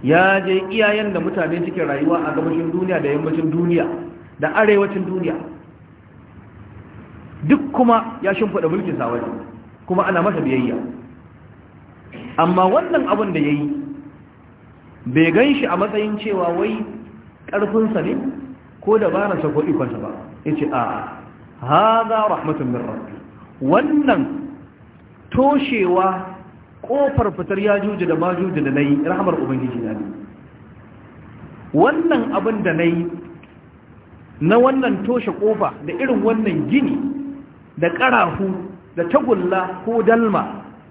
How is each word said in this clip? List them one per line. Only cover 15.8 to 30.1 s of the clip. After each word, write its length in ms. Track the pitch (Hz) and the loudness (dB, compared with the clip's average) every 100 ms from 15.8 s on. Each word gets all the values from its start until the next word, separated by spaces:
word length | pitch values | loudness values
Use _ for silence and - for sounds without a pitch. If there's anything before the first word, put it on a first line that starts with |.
| 202 214 214 208 | 0 -2 -2 -4
cewa 300 | 214 196 175 170 | -2 -2 0 0
wai 220 | 208 220 - - - - - - - | -2 -2 -8 -10 -16 -20 -20 -20 -6
ƙarfinsa 500 | 202 202 220 220 208 | -2 0 2 2 0
ne 120 | 165 269 - - - - - - | -2 -2 -4 -8 -14 -18 -20 -8
ko 180 | - 220 | 2 2
dabararsa 500 | 196 175 202 170 147 | 4 0 0 0 0
ko 80 | 151 | 0
ikonsa 360 | 151 139 123 107 | 0 0 -2 -4
ba. 100 | - - - - | -10 -12 -16 -10
Ya 100 | 151 | -4
ce, 120 | 156 143 | -2 0
"A'a, 480 | 131 117 101 - - - - - - | 0 -2 -4 -8 -14 -18 -20 -20 -12
haza 680 | 127 151 214 226 220 220 214 | 2 4 6 4 2 0 0
rahmatun 380 | 165 151 151 131 | -2 -2 -4 -2
min 100 | 120 | -4
rabbi." 300 | - 107 - - - - - - | -6 -10 -12 -16 -18 -20 -20 -6
Wannan 680 | 135 185 302 302 269 190 135 - - - - - - - - - - | 2 2 4 2 4 2 0 -6 -10 -14 -20 -20 -20 -20 -20 -20 -6
toshewa 960 | - 269 294 269 233 185 180 190 185 185 - - - - - | 2 4 4 0 0 2 2 2 -2 -8 -14 -20 -20 -20 -18
ƙofar 500 | - 277 277 277 214 180 | -4 0 2 2 0 -2
fitar 220 | 175 196 | -6 -2
Yajuju 480 | 208 202 202 190 175 | 2 2 0 -2 0
da 80 | |
Majuju 480 | 156 175 180 185 151 | 0 0 0 -2 0
da 60 | 139 | 0
na 100 | 135 | 0
yi, 160 | 143 143 | 2 2
rahmar 300 | 160 180 190 | 0 0 0
Ubangiji 460 | 160 131 131 127 120 | 0 -2 -2 -4 -4
na 100 | 113 | -6
ne. 120 | 104 98 | -6 -8